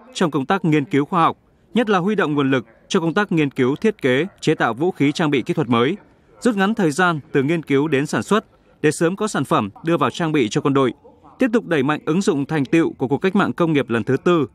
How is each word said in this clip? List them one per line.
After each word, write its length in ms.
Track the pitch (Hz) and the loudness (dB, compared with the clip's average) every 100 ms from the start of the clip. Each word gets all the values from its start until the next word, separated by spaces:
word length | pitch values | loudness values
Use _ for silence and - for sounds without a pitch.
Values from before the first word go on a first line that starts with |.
| - | -12
trong 180 | - 175 | -4 -2
công 140 | 147 135 | -2 -2
tác 200 | 190 175 | 0 2
nghiên 200 | 151 139 | 0 0
cứu 200 | 139 147 | -2 0
khoa 160 | 180 | 0
học, 160 | 151 - _ _ _ | 0 -2 _ _ _
nhất 160 | 214 226 | -2 0
là 100 | 196 | 0
huy 160 | 175 214 | 0 0
động 180 | 160 | 0
nguồn 180 | 147 135 | 0 0
lực 140 | 135 - - - | 0 -4 -14 -4
cho 120 | 196 | -2
công 140 | 165 | 0
tác 180 | 147 202 | -2 0
nghiên 180 | 170 143 | 0 -2
cứu, 260 | - 127 151 | 0 0 0
thiết 260 | 220 - | -2 0
kế, 240 | 135 127 180 - | 0 0 -2 -4
chế 140 | - 156 | -2 0
tạo 180 | 143 | 0
vũ 180 | 113 175 | 0 -2
khí 200 | - 143 | 0 0
trang 180 | 151 160 | 0 0
bị 120 | 143 | 0
kỹ 120 | 104 | -2
thuật 160 | 170 131 | -4 0
mới, 280 | 117 127 202 - _ _ - | 2 0 -2 -12 _ _ -4
rút 160 | 233 202 | -2 2
ngắn 200 | 190 226 | 0 0
thời 160 | 170 | 0
gian 280 | 143 180 160 - | 2 0 0 -2
từ 120 | 147 | -2
nghiên 200 | 135 170 | 0 -2
cứu 240 | 139 139 156 | 0 0 2
đến 180 | 135 151 | 0 -2
sản 180 | 151 | -4
xuất 220 | 104 202 - _ _ _ | 0 -2 -2 _ _ _
để 100 | 151 | -2
sớm 240 | - 170 190 | 0 -2 -2
có 120 | 208 | -4
sản 160 | 180 | -4
phẩm 260 | 139 156 104 - | -2 -2 -2 -6
đưa 140 | - 170 | -2 0
vào 120 | 131 | 0
trang 220 | - 165 | -2 -2
bị 180 | 156 107 | 0 0
cho 120 | 156 | 0
quân 120 | 147 | 0
đội, 200 | 139 127 - - - - - | 0 0 -4 -14 -20 -12 -2
tiếp 80 | 262 | 0
tục 120 | 220 170 | 0 0
đẩy 180 | 160 | -2
mạnh 160 | 131 151 - | 0 -2 -2
ứng 160 | 165 | -2
dụng 240 | 196 147 139 | 0 0 0
thành 200 | 160 131 | -2 0
tựu 280 | 165 156 | 0 0
của 140 | - 131 | -2 -4
cuộc 100 | 135 | -2
cách 180 | 190 196 | 0 0
mạng 180 | 170 | 0
công 200 | - 165 | 0 0
nghiệp 160 | 147 123 | 0 0
lần 140 | 117 | -2
thứ 140 | 107 131 | 0 0
tư 300 | 180 170 123 | 2 2 0